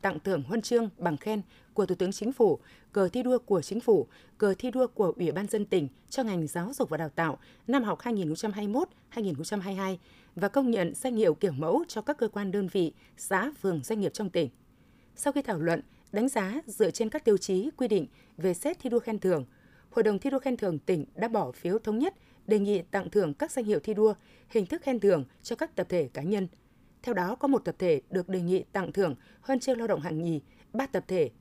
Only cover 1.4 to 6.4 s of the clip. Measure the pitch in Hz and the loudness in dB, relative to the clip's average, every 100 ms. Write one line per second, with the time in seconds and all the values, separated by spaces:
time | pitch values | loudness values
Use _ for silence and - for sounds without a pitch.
1.4 | - - _ - 185 180 185 190 214 269 | -6 -14 _ -2 0 0 -2 -2 -2 4
2.4 | 214 151 - - _ - 185 247 247 247 | 4 4 -4 -20 _ 0 0 0 2 0
3.4 | - 190 139 214 240 196 123 - - - | 2 -2 0 -2 4 4 2 -6 -18 -2
4.4 | 208 185 254 240 247 - 185 - 170 147 | 0 0 -2 0 0 2 0 0 0 -2
5.4 | 202 220 202 190 143 - - - 233 180 | -2 -2 0 0 0 -6 -10 -4 -2 -2